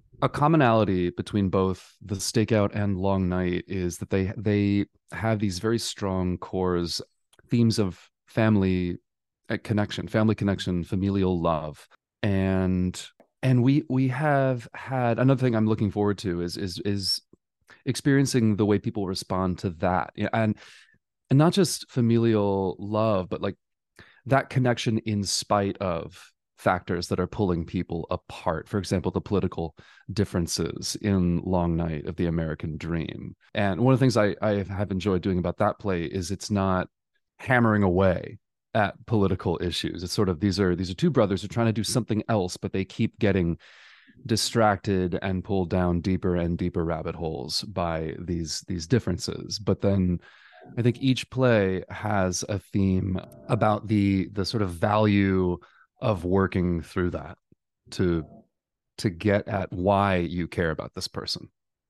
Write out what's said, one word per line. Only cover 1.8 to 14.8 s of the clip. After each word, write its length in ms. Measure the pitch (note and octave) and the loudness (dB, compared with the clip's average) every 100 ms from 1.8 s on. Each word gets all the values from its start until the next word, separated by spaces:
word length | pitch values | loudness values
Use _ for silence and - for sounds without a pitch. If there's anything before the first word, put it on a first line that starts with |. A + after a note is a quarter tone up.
| - - | -10 -16
The 140 | G2 | -8
Stakeout 600 | G2 - A#2+ G#2 A2 G2+ | -6 -2 0 2 2 2
and 220 | G#2 G2+ F#2 | 0 -2 -2
Long 320 | G2 F#2+ F#2 | 0 0 0
Night 360 | F2+ F2+ F2 - | 0 -2 -2 -4
is 300 | F#2+ F2+ - | -4 -4 -6
that 100 | - | -2
they, 240 | G2 F#2 - | -2 -2 -4
they 480 | G#2 G#2 G2+ G2+ G2+ _ _ | 0 2 2 2 -2 _ _
have 260 | E2+ A2+ G#2+ | -4 -2 0
these 200 | G#2 F2 | -2 -2
very 200 | A2 A#2 | -2 -2
strong 600 | - - G2+ F#2+ F2+ E2+ | -4 -6 -4 -2 -2 -4
cores, 640 | - F#2 F#2 F2 E2+ - - _ _ _ - | -6 -2 0 0 -2 -6 -12 _ _ _ -2
themes 280 | A#2+ A#2 G#2+ | 2 4 2
of 220 | G2 F2 _ _ _ | 0 -4 _ _ _
family, 720 | - A2 G#2 F#2+ F#2 F2 - _ _ _ _ - | 0 4 4 4 2 -2 -6 _ _ _ _ -8
uh, 80 | G#2 | -6
connection, 460 | - G#2 G#2 - F2 | -2 -2 -2 -4 -2
family 260 | A2+ A2 | 0 2
connection, 480 | G#2 G2+ F#2 - F2+ | 2 0 -2 -2 -4
familial 560 | E2 G2 G2 G2 F#2 F2+ | -2 -2 0 0 0 2
love. 480 | E2+ D#2 D#2 C#2+ - _ _ _ | 0 0 -4 -12 -20 _ _ _
And, 760 | G#2+ G2 F#2+ F#2+ F#2 F#2 F2+ - - _ _ _ | 0 2 2 2 2 2 0 -4 -12 _ _ _
and 200 | C3 B2+ | 2 4
we, 220 | B2 C#3+ - | 4 2 2
we 180 | C3 C3 | 0 0
have 580 | B2+ D3+ C#3 C3 B2+ A2+ | 0 0 2 2 -2 -6
had, 460 | - | -14